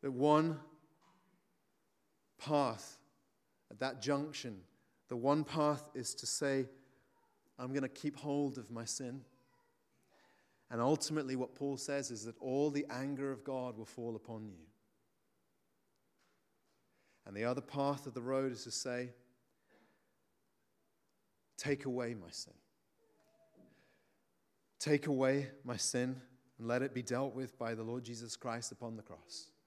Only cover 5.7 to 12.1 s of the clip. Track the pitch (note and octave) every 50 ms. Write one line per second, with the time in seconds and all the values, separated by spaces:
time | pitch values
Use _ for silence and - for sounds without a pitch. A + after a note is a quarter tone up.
5.7 | D3 C#3 D3 - - C3 A#2+ - - - - - - - D3 C#3 C3+ C3+ B2+ B2+
6.7 | - - - _ _ _ _ _ _ _ _ _ _ _ _ _ _ - B2+ B2+
7.7 | C3+ C#3+ C3+ C3 C3+ - - D3 C#3+ - D3 D3+ C#3+ C#3+ C#3+ C#3 C#3 C3+ A2+ G2
8.7 | A#2+ A#2 A#2 A2 - - C#3 B2 B2 C#3 B2 - _ _ _ _ _ _ _ _
9.7 | _ _ _ _ _ _ _ _ _ _ _ _ _ _ _ _ _ _ _ _
10.7 | A#2+ A#2 A#2+ C3 D#3 C#3+ - - D#3 D#3 C#3+ C3 C3 B2+ B2+ B2 - - C#3+ C#3
11.7 | C#3 C3 - - C#3+ C#3 C#3 -